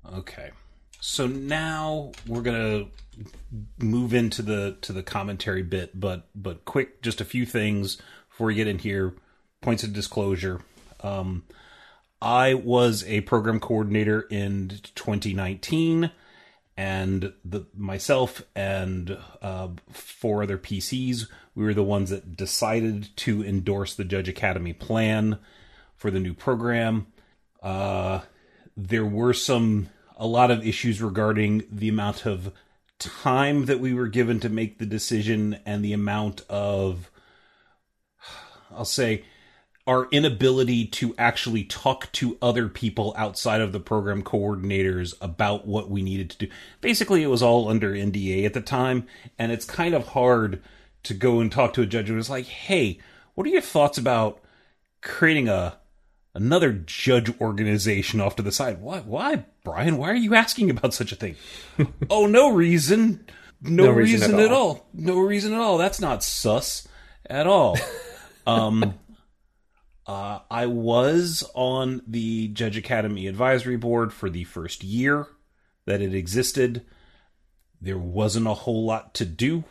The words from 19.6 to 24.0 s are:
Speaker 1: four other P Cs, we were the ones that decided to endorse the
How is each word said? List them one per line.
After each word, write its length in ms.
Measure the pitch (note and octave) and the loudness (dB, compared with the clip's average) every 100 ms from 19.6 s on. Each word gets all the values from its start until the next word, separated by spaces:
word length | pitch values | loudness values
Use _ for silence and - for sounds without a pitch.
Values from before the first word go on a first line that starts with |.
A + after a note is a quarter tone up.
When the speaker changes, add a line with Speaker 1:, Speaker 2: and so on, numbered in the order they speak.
| F#2 E2+ _ | -10 -14 _
Speaker 1:
four 500 | - - - A2+ G#2 | -20 -20 -6 -2 -2
other 160 | G2+ F#2+ | -2 -6
P 220 | - G2 | -6 -8
Cs, 480 | - C3 B2+ A#2+ A2 - - | -4 -4 -4 -4 -8 -16 -16
we 80 | - | -4
were 120 | G#2+ | 0
the 100 | G#2 | 0
ones 260 | G2+ G2+ F#2 | 2 0 -2
that 260 | G2 - E2+ | -6 -10 -10
decided 800 | F#2+ - A2 A2+ A2+ G#2 G#2 - | -6 -2 0 0 0 -4 -8 -6
to 260 | - G#2 | -2 -2
endorse 500 | G2+ G2 F#2 G2+ G2 | -2 -2 -2 -2 -4
the 80 | - | -6